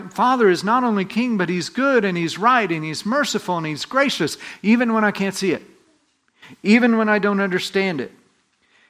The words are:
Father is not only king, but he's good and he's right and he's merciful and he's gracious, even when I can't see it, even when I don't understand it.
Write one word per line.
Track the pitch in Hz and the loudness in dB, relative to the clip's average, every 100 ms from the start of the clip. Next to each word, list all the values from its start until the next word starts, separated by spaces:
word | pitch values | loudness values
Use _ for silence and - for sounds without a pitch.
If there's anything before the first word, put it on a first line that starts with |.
| 185 | -4
Father | - 240 254 214 | -2 0 4 4
is | 170 | 2
not | 185 240 | 2 0
only | 247 208 | 2 0
king, | 190 208 247 214 | -2 -2 -2 0
but | 175 | 0
he's | 180 160 | -2 -4
good | - 277 254 | -2 2 2
and | 196 175 | 2 -2
he's | 165 156 | -4 0
right | 220 254 202 | 2 2 2
and | 165 | -4
he's | 156 151 | -6 -8
merciful | 202 269 269 214 - 175 | -4 -2 -2 -4 -4 -4
and | 156 | -4
he's | 147 | -8
gracious, | - 262 269 - 147 - - - | -4 -2 0 0 -4 -4 -14 -4
even | 196 233 247 | 2 2 2
when | 220 | 2
I | 214 | 0
can't | 202 196 | 0 -4
see | 185 190 | -2 -2
it, | 131 - _ _ _ _ _ _ _ - - | -2 -6 _ _ _ _ _ _ _ -20 -6
even | - 226 240 226 | 2 4 6 2
when | 214 | 2
I | 208 | 2
don't | 202 202 | 2 0
understand | 196 180 - 196 196 165 | 0 -2 -2 -2 -2 -2
it. | 110 - _ _ _ _ _ _ _ | -8 -12 _ _ _ _ _ _ _